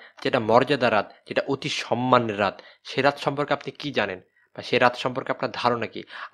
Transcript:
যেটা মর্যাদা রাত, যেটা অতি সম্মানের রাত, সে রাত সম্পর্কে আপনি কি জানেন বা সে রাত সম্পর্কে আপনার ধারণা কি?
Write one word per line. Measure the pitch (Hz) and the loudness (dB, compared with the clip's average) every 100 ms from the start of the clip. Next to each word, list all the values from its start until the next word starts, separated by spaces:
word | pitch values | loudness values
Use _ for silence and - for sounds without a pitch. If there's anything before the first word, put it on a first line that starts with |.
| - - | -20 -8
যেটা | 139 123 | -2 0
মর্যাদা | 110 117 131 143 120 | 4 4 4 2 2
রাত, | 107 98 - - | 2 0 -6 -6
যেটা | - - | -2 -2
অতি | 135 147 | -2 -4
সম্মানের | - - 117 127 123 117 101 | -6 -2 0 4 4 4 0
রাত, | 98 - - - | 0 -2 -12 -20
সে | - - | -8 0
রাত | 135 143 | 0 0
সম্পর্কে | - 139 143 | -2 -2 -2
আপনি | 143 - | -4 -6
কি | - 147 | -10 -6
জানেন | 123 101 92 - _ _ - | -2 -2 -4 -14 _ _ -16
বা | |
সে | 101 123 | -2 4
রাত | 123 - | 4 2
সম্পর্কে | 131 127 127 | -4 -4 -6
আপনার | 131 127 | -6 -6
ধারণা | - 123 117 107 | -2 -2 0 -4
কি? | 101 98 - - | -8 -14 -14 -4